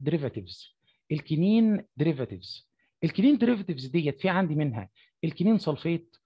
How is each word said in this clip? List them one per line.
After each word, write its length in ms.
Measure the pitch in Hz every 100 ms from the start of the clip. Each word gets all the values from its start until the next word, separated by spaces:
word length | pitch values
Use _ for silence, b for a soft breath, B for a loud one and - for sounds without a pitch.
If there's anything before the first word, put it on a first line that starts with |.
ديريفاتيفز. 760 | 139 160 135 113 92 - - _ _ _ -
الكينين 720 | 151 - 156 185 220 226 202 - -
ديريفاتيفز. 720 | 151 143 120 92 - - - _ _ _
الكينين 340 | 165 - 247 277
ديريفاتيفز 480 | 233 226 196 139 131
ديت 340 | 165 147 135
في 80 | 185
عندي 260 | 180 180
منها 360 | 151 147 110 95 b b _
الكينين 340 | 170 - 202 220
سلفيت، 580 | - 147 165 165 - _